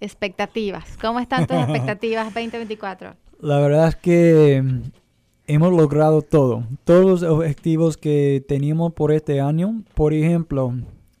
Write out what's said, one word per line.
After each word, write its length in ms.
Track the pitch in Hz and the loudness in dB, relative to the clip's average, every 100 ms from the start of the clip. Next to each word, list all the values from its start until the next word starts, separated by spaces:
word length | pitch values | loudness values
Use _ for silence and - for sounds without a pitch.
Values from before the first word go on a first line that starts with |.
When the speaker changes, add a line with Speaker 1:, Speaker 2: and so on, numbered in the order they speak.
Speaker 1:
expectativas. 960 | 208 - 202 185 202 226 208 175 - - | -16 -10 -10 -6 -8 -6 -6 -8 -14 -8
¿Cómo 180 | 220 240 | -6 -4
están 260 | 240 262 156 | -4 -2 0
tus 80 | 262 | -2
Speaker 2:
<laughs> 0 | |
Speaker 1:
expectativas 760 | 135 147 131 208 226 220 220 | -2 -2 -4 -4 -4 -4 -6
veinte 240 | 220 233 233 | -8 -8 -10
veinticuatro? 580 | 220 214 196 185 190 - _ _ | -10 -10 -12 -14 -18 -20 _ _
Speaker 2:
La 200 | 151 143 | -2 0
verdad 280 | 143 151 165 | 2 2 2
es 60 | - | 0
que, 680 | 175 170 170 160 151 135 | 2 4 6 6 6 4
mm, 200 | 131 127 117 - _ _ _ _ - | 0 -4 -8 -18 _ _ _ _ -2
hemos 240 | 151 175 | 0 2
logrado 480 | 175 151 147 156 156 | 4 2 2 2 2
todo, 420 | 147 156 131 113 117 135 | 2 2 2 -2 -6 -6
todos 220 | - 175 190 | 2 4 4
los 180 | 180 | 2
objetivos 720 | 170 156 160 143 170 160 165 151 | 0 0 -2 -4 -4 0 0 -2
que 460 | 151 147 143 139 - | -2 0 0 -2 -2
teníamos 460 | 139 143 160 170 | -4 -2 -2 -4
por 180 | 165 151 | -2 0
este 260 | 151 151 139 | 0 -2 -2
año. 420 | 139 156 190 226 - - | -2 -2 -4 -6 -8 -2
Por 180 | 151 | 0
ejemplo, 600 | 156 160 170 165 139 127 123 117 - _ _ | 0 0 -2 -2 -4 -4 -6 -12 -18 _ _